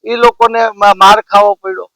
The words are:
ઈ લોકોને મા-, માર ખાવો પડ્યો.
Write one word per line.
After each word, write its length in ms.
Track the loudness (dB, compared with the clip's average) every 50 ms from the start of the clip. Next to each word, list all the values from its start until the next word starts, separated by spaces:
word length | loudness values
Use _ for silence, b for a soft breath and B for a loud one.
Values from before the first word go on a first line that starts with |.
| _ -10
ઈ 60 | -6
લોકોને 540 | -2 -2 -2 0 _ -4 -2 -2 -4 -4 -4
મા-, 240 | -4 -2 0 0 2
માર 280 | 2 2 2 2 2
ખાવો 320 | -2 _ 0 0 0 0 -2
પડ્યો. 380 | _ -10 -12 -12 -12 -16 _ _